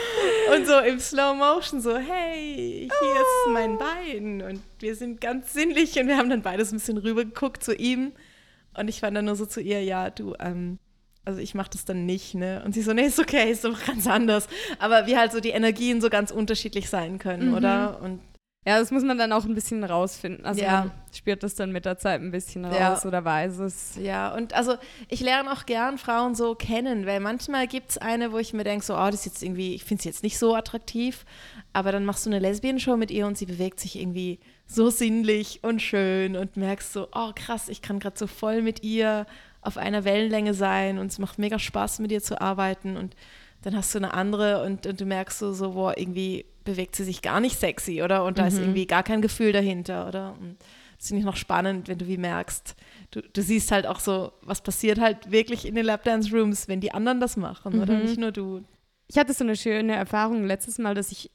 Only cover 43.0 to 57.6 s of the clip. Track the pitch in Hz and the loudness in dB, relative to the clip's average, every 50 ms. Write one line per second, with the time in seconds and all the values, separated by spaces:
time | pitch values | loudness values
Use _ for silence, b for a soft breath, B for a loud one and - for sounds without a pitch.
43 | 185 185 B B B B B B B B B B - 196 208 202 190 - - 202 | -8 -10 B B B B B B B B B B -6 -4 -2 -2 -2 -2 -2 -2
44 | 196 - - 180 190 202 208 202 208 208 208 165 127 196 196 190 - 196 190 190 | -2 0 0 0 0 0 2 2 4 4 4 2 0 -2 -4 -4 -4 -6 -6 -4
45 | 196 190 190 185 190 - - - 208 202 190 185 196 190 185 190 190 185 - - | -4 -2 -2 -2 -4 -4 -6 -6 -4 -4 -4 -4 -4 -4 -2 0 0 0 0 -2
46 | 185 180 175 190 190 190 185 - - - - - - 202 190 180 185 - - - | -4 -4 -4 -4 -2 -2 -4 -6 -8 -12 -20 -10 -6 -4 -4 -4 -4 -4 -6 -4
47 | 190 185 175 - - 87 143 202 240 254 - - 208 165 - - - 185 170 156 | -4 -4 -6 -4 -2 0 2 2 2 2 2 0 0 -2 -2 -4 -6 -4 -2 -2
48 | 170 180 196 190 180 185 185 196 190 185 196 190 185 190 190 185 180 - 170 180 | 2 2 2 2 2 2 2 4 4 4 4 2 2 2 2 0 2 2 2 2
49 | 190 - 220 214 214 208 - - 226 208 208 202 202 196 185 175 170 185 180 175 | 2 2 2 2 2 0 2 2 4 4 4 4 2 2 0 -2 -4 -6 -6 -4
50 | 180 180 180 190 196 190 - - 180 175 190 B B B B B B B B _ | -6 -6 -6 -8 -8 -10 -12 -12 -14 -16 -16 B B B B B B B B _
51 | - - 208 196 208 196 185 - - - 170 175 185 196 190 180 165 185 185 175 | -8 -4 -2 0 0 0 -2 -4 -2 0 0 2 2 2 -2 -2 -4 -6 -6 -6
52 | 180 180 190 180 180 175 170 170 175 - - - - - - B B B B B | -4 -4 -2 -2 -2 -2 -2 -4 -4 -6 -8 -10 -10 -12 -16 B B B B B
53 | 185 B - 214 - - - 196 196 180 226 214 - - 208 196 - - 180 - | -20 B -12 -12 -12 -4 -4 -2 2 4 2 2 4 4 2 2 2 0 -2 -2
54 | - 202 190 190 180 - - _ - 143 196 - - 196 - - 226 214 208 220 | -2 0 0 0 -2 -6 -10 _ -8 -8 -8 -6 -4 -4 -4 2 2 2 4 4
55 | 233 220 208 214 - 185 208 220 226 240 240 - - 208 214 233 226 220 214 208 | 4 4 2 0 -2 4 4 4 4 4 -2 -6 -4 -2 -2 0 2 2 0 0
56 | - 240 226 220 214 208 220 226 214 208 202 - - - 190 190 202 202 - 202 | 0 0 2 2 2 2 4 4 4 4 2 -2 -4 -4 -4 -2 -2 -2 -2 0
57 | 220 247 254 247 233 233 - 208 175 - - - | 0 2 2 2 0 0 0 -2 -4 -4 -8 -8